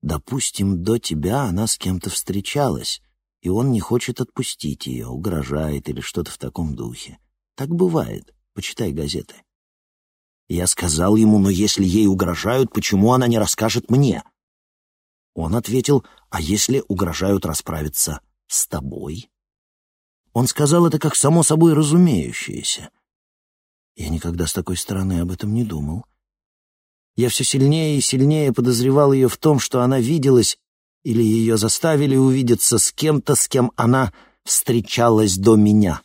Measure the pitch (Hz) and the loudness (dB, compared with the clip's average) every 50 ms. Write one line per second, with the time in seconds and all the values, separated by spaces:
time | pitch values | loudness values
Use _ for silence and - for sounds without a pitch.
0 | - 76 78 76 - - 127 139 - - - - 101 98 98 85 85 104 113 120 | -6 -6 -6 -6 -6 -6 -6 -4 -4 -6 -4 -2 -2 -2 -2 -2 0 0 -2 -2
1 | - - 82 76 73 90 110 139 139 110 85 95 113 110 - - - 92 92 90 | -2 -4 -6 -4 -2 -2 -2 -2 -2 -2 -2 -2 -2 -2 -4 -4 -4 -4 -4 -4
2 | - 98 - - - - 92 101 98 - - 147 143 123 85 64 - - - - | -6 -8 -8 -8 -8 -6 -6 -6 -6 -4 -2 -2 0 0 -2 -4 -6 -8 -10 -10
3 | _ _ _ _ _ _ _ _ _ 87 92 107 123 139 123 107 87 - 113 123 | _ _ _ _ _ _ _ _ _ -4 -2 0 0 0 0 -2 -2 -2 -2 -2
4 | - - 120 - 127 - _ - 127 - - _ - 76 69 - - 67 64 62 | -2 -4 -6 -6 -8 -8 _ -8 -8 -8 -8 _ -8 -8 -8 -8 -8 -10 -8 -8
5 | 57 60 64 67 87 107 85 76 69 64 71 76 78 78 73 69 - 78 73 - | -8 -10 -10 -8 -6 -4 -4 -4 -4 -4 -4 -4 -4 -4 -4 -6 -6 -8 -10 -8
6 | - - - 90 80 - - - - 64 - - 85 78 71 - - 58 60 - | -10 -8 -6 -6 -8 -8 -10 -12 -12 -10 -8 -6 -6 -6 -6 -8 -10 -12 -12 -14
7 | - - - _ _ _ _ _ _ _ _ - 139 143 170 170 185 180 165 156 | -18 -20 -20 _ _ _ _ _ _ _ _ -10 -6 -4 0 0 0 2 2 0
8 | 101 110 - - - _ _ _ _ _ _ - - - - - 120 90 69 78 | -2 -2 -8 -14 -14 _ _ _ _ _ _ -12 -12 -10 -6 -6 -6 -4 -4 -4
9 | 76 71 76 78 - _ - - _ _ _ _ _ _ _ _ _ _ _ _ | -6 -6 -6 -8 -10 _ -20 -20 _ _ _ _ _ _ _ _ _ _ _ _
10 | _ _ _ _ _ _ _ _ _ _ 85 85 90 87 - - 95 90 76 78 | _ _ _ _ _ _ _ _ _ _ -6 -4 -2 -2 -4 -4 -4 -4 -2 0
11 | 87 95 107 110 113 107 107 104 95 98 95 85 104 101 - - 98 92 87 107 | 2 4 4 6 6 6 6 4 4 2 2 2 0 -2 0 0 0 2 2 4
12 | 107 101 95 92 98 87 87 - - 101 120 131 135 117 _ 110 98 - 104 95 | 4 2 2 2 0 -2 -4 -4 -2 -2 0 0 0 0 _ -6 -4 -2 0 2
13 | 101 117 123 127 127 120 117 113 104 92 - - 107 110 107 120 - - 120 135 | 4 4 4 4 2 2 2 0 0 -2 -2 -2 -2 -2 -2 -4 -2 0 2 2
14 | 143 127 - - - _ _ _ _ _ _ _ _ _ _ _ _ _ _ _ | 2 2 0 -2 -6 _ _ _ _ _ _ _ _ _ _ _ _ _ _ _
15 | _ _ _ _ _ _ _ - 80 80 95 120 113 - 208 196 - - 143 - | _ _ _ _ _ _ _ -8 -4 -2 -2 -4 -2 -2 -2 -2 2 2 2 2
16 | - - _ _ _ _ - 85 82 76 101 104 - - 131 135 - _ 101 90 | 0 -4 _ _ _ _ -8 -8 -2 -2 0 0 0 0 0 -2 -2 _ -4 -2
17 | 98 85 80 - 92 95 101 95 - 85 78 - - - 82 80 76 76 - - | -2 -4 -2 -4 -2 0 0 0 -2 -4 -6 -6 -6 -8 -8 -6 -6 -6 -4 -4
18 | - - 76 76 _ _ _ _ _ _ - - - - - 82 65 67 - - | -4 -4 -6 -10 _ _ _ _ _ _ -6 -6 -4 -4 -6 -8 -8 -8 -10 -10
19 | - - 78 107 123 _ _ _ _ _ _ _ _ _ _ _ _ _ _ _ | -10 -10 -12 -12 -14 _ _ _ _ _ _ _ _ _ _ _ _ _ _ _
20 | _ _ _ _ _ _ _ 117 131 123 - - 151 139 156 175 170 165 143 156 | _ _ _ _ _ _ _ -2 -2 -2 0 0 2 2 4 4 4 4 2 0
21 | - 151 - - - 143 165 170 160 - 151 160 165 170 156 147 156 147 151 175 | -2 -2 -2 2 2 4 4 4 4 2 4 4 4 4 6 4 2 4 4 4
22 | 180 170 123 87 73 60 57 - - - - - - - - - - - _ _ | 6 4 4 0 -2 -4 -8 -10 -12 -10 -12 -10 -8 -8 -8 -8 -10 -20 _ _
23 | _ _ _ _ _ _ _ _ _ _ _ _ _ _ _ _ _ _ _ - | _ _ _ _ _ _ _ _ _ _ _ _ _ _ _ _ _ _ _ -12
24 | 80 76 78 80 - 85 85 85 87 78 - 98 87 - 92 87 - - 101 95 | -8 -6 -6 -4 -4 -6 -4 -4 -4 -4 -4 -6 -6 -6 -6 -8 -6 -6 -4 -4
25 | 95 95 92 85 85 87 90 - - 104 107 117 120 104 85 76 73 73 80 104 | -2 -2 -2 -2 -2 -4 -6 -6 -6 -4 -2 -2 -2 -4 -6 -6 -6 -6 -8 -10
26 | - _ _ _ _ _ _ _ _ _ _ _ _ _ _ _ _ _ _ _ | -10 _ _ _ _ _ _ _ _ _ _ _ _ _ _ _ _ _ _ _
27 | _ _ _ - 120 120 - - 139 - - 139 135 139 151 160 160 156 147 139 | _ _ _ -2 -2 0 0 -2 -2 -2 0 2 2 4 2 2 0 0 0 0
28 | 127 - - 131 131 143 151 156 151 135 117 - 123 123 123 113 123 131 135 143 | -2 -2 0 2 2 2 2 2 0 0 0 0 0 0 0 2 2 2 4 4
29 | 147 139 139 135 131 120 - - - 151 147 131 - - - 127 123 127 135 131 | 4 4 4 4 2 2 0 2 2 2 2 2 0 0 0 0 2 2 2 2
30 | 117 120 160 165 143 139 131 123 107 - - _ _ _ _ _ _ _ _ _ | 0 0 0 2 4 6 6 6 4 4 -2 _ _ _ _ _ _ _ _ _
31 | _ - 110 113 117 107 107 113 113 113 113 107 101 113 - - - 165 156 143 | _ -2 0 2 2 2 2 2 2 2 2 2 0 0 -2 0 0 0 2 2
32 | 147 143 135 131 131 131 131 135 131 117 120 110 - - 120 104 - - - - | 2 2 4 4 4 4 2 2 2 2 2 2 2 0 2 2 0 -2 -2 -2
33 | 151 156 143 120 - - 143 - - - - 135 123 117 _ - 113 113 127 131 | 0 0 0 0 2 0 0 0 0 0 0 0 0 0 _ 0 2 2 4 2
34 | 131 - - - - _ _ _ _ - - - - - 120 120 104 - - 120 | 2 -2 -4 -10 -20 _ _ _ _ -4 -4 -2 -2 0 -2 -2 -2 -4 -2 2
35 | 117 120 113 107 110 101 90 92 98 117 110 107 107 104 104 107 104 90 80 - | 4 4 4 4 4 2 0 2 4 6 6 6 6 6 6 4 4 2 0 -6
36 | _ | _